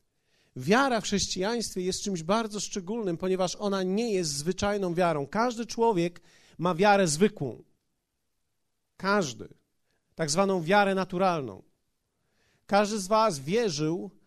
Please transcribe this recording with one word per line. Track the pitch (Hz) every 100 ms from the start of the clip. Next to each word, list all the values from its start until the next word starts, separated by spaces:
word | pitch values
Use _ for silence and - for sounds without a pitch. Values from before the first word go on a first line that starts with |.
| _ _ _ _ _ -
Wiara | 131 226 277 233
w |
chrześcijaństwie | - 202 - 185 190 233 220 -
jest | 185 180
czymś | 208 185
bardzo | 160 214 226 208
szczególnym, | - 214 175 233 202 160
ponieważ | 185 185 185 -
ona | 208 196
nie | 185 196 240
jest | 190 165
zwyczajną | 143 151 185 202 208 190
wiarą. | 170 175 156 143
Każdy | 202 240 226 226
człowiek | - 226 190 170 175 - _ _ -
ma | 165 165
wiarę | 208 202 185
zwykłą. | 147 208 208 135 - - _ _ _ _ _ _ _ _ _ _ _ _ -
Każdy. | 190 208 156 113 82 - _ _ _ _ _ -
Tak | 160
zwaną | 156 196 190
wiarę | 160 208 196 190
naturalną. | 185 180 190 170 127 95 - _ _ _ _ _ _ _ _ _ -
Każdy | 196 208 220
z | 185
was | 220 220 147
wierzył, | 135 208 233 147 156 170 202 -